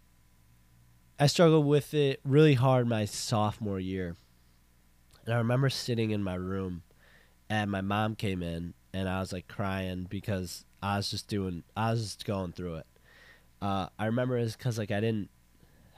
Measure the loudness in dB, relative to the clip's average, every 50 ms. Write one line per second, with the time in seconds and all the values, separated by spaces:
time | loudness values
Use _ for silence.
0 | _ _ _ _ _ _ _ _ _ _ -20 _ _ _ _ -20 -20 _ _ _
1 | _ _ _ 2 2 4 6 6 6 8 8 6 6 4 4 2 2 0 0 0
2 | 0 0 0 -2 0 4 8 8 10 8 8 6 6 4 4 4 4 2 0 0
3 | -2 -2 -4 -6 -4 0 2 2 2 2 0 -2 -4 -4 -4 -4 -4 -4 -4 -4
4 | -4 -6 -8 -10 _ _ _ _ _ _ _ _ _ _ _ _ _ _ _ _
5 | _ _ -20 -12 -6 -2 0 0 2 2 2 2 2 2 0 -2 -4 -2 0 0
6 | 0 0 0 0 -2 -2 -2 -4 -4 -4 -4 -2 -4 -4 -6 -8 -12 _ _ _
7 | -20 -20 -20 -20 _ _ _ _ _ -4 -2 -2 -2 -2 -2 -4 -2 -2 -2 0
8 | 0 -2 -2 -4 -4 -2 -2 -2 -4 -4 -6 -6 -8 -8 -12 _ _ _ -6 -4
9 | -4 -2 -2 -4 -4 -6 -8 -10 -10 -12 -8 -6 -4 -4 -2 -4 -4 -4 -6 -6
10 | -8 -8 -8 -8 -6 -4 -4 -4 -6 -8 -10 -14 -18 _ _ -8 -4 -2 -2 -2
11 | -2 -4 -6 -8 -8 -6 -4 -4 -4 -4 -6 -8 -10 _ -6 -4 -2 -2 0 -2
12 | -4 -6 -10 -10 -8 -6 -4 -4 -4 -6 -8 -8 -8 -8 -8 -8 -12 _ _ _
13 | _ -20 -20 -20 -20 -20 -20 _ _ _ _ -8 -4 -4 -2 -2 -4 -6 _ -6
14 | -4 -2 -2 -2 -2 -2 -2 -2 -2 -4 -4 -4 -4 -4 -4 -4 -4 -4 -2 0
15 | 0 0 0 -2 -4 -8 _ _ _ _ _ -20 -20 -20 -20 -20 -20 -20 -20